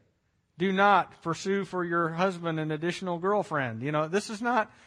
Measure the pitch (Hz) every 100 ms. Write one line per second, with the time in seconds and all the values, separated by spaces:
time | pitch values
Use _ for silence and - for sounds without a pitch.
0 | _ _ _ _ _ - 196 190 202 185
1 | - - 165 160 196 196 180 180 175 170
2 | 165 165 190 175 170 160 156 151 175 -
3 | 185 170 185 208 - 151 127 110 139 151
4 | 160 196 214 208 240 247 214 -